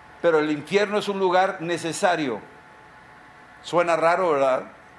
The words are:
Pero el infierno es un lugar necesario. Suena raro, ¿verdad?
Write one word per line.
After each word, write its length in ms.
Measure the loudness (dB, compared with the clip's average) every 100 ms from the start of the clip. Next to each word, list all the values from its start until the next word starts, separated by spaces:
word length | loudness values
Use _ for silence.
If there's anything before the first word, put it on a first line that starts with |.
| -20 -2
Pero 180 | 2 2
el 120 | 2
infierno 480 | -4 -2 0 0 -2
es 100 | -4
un 100 | -2
lugar 420 | 2 2 2 -2
necesario. 800 | -6 -6 -6 -2 0 0 -2 -6 -10 -20 -20 -20 -20 -20 -20 -20 -20 -20 -20 -20
Suena 320 | -4 0 2
raro, 380 | 2 2 2 2
¿verdad? 320 | 2 2 0 -4 -20 -20